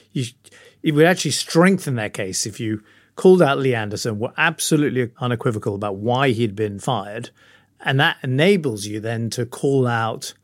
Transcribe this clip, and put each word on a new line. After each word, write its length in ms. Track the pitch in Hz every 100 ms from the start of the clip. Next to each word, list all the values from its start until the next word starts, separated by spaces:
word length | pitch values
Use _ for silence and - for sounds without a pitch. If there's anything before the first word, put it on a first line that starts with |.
| _
you, 140 | - 117 - - - - _
it 100 | 160
would 140 | 147 165
actually 240 | 185 156
strengthen 640 | - - 165 180 185 151
their 160 | 120 104
case 340 | - 95 90
if 160 | 113 -
you 220 | 113 110 - _ _ -
called 240 | 190 185
out 200 | 147 139
Lee 160 | 131 117
Anderson, 420 | 104 104 120 104
were 140 | 120 -
absolutely 720 | 160 160 - 156 147 120 120 -
unequivocal 580 | 123 120 131 107 110 101
about 180 | 104
why 360 | 98 110 123 139
he'd 260 | 113 117 98
been 240 | 107 101
fired. 500 | 147 117 101 110 117 _ _ _ _ _
And 220 | - 135
that 160 | 160 -
enables 640 | 135 131 180 202 147 107 104
you 120 | 107
then 320 | 110 117 113
to 160 | - 120
call 400 | - 143 139 123
out 480 | 117 113 - - -